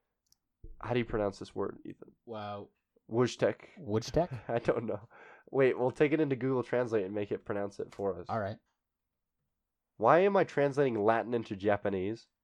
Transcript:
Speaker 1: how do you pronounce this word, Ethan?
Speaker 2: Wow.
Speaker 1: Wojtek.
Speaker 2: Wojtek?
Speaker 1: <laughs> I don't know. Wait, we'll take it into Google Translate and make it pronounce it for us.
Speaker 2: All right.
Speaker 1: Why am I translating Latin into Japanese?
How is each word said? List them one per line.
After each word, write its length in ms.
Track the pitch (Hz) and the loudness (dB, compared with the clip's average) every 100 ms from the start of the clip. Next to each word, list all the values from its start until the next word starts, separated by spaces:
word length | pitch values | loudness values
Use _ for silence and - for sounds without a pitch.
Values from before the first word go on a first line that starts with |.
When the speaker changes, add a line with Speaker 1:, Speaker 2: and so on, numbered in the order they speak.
| _ _ _ _ _ _ - - | _ _ _ _ _ _ -18 -12
Speaker 1:
how 120 | - | -2
do 40 | 120 | -2
you 60 | |
pronounce 340 | 117 113 101 98 | 0 0 -2 -4
this 160 | 107 | -12
word, 220 | 104 95 - | -6 -6 -6
Ethan? 260 | - - - _ | -16 -18 -20 _
Speaker 2:
Wow. 440 | - 110 104 101 104 _ _ _ - | -14 -10 -10 -10 -14 _ _ _ -4
Speaker 1:
Wojtek. 440 | 110 123 - 208 - - - 135 | 0 0 2 0 0 -12 -14 -4
Speaker 2:
Wojtek? 420 | 110 - - 175 120 | -4 -2 -2 -2 -4
Speaker 1:
<laughs> 80 | - | -4
I 100 | 117 | -2
don't 280 | - - 113 | 0 -2 -2
know. 140 | 104 - - - - - | -6 -8 -20 -20 -20 -6
Wait, 280 | 135 131 101 | 2 4 4
we'll 120 | 127 | 0
take 220 | - 151 | 2 2
it 80 | 156 | 4
into 140 | 151 127 | 2 0
Google 260 | 131 131 | 0 0
Translate 420 | 120 123 123 110 | 0 0 2 0
and 100 | 95 | 0
make 160 | 104 104 | -4 -4
it 140 | 101 | -4
pronounce 340 | - 101 101 - | -4 -4 -4 -6
it 100 | 101 | -10
for 240 | - 98 87 | -4 -4 -4
us. 80 | 87 | -4
Speaker 2:
All 80 | 113 | -4
right. 180 | 98 113 _ _ _ _ _ _ _ _ _ _ _ _ _ - | -4 -6 _ _ _ _ _ _ _ _ _ _ _ _ _ 0
Speaker 1:
Why 240 | 110 160 | 4 6
am 160 | 196 196 | 6 2
I 80 | |
translating 580 | 165 - 143 135 139 110 | 2 2 0 2 2 2
Latin 300 | 104 113 107 | 2 2 0
into 220 | 120 110 101 | -4 -4 -2
Japanese? 680 | 101 101 104 98 95 113 - _ | 0 2 0 -2 -4 -6 -12 _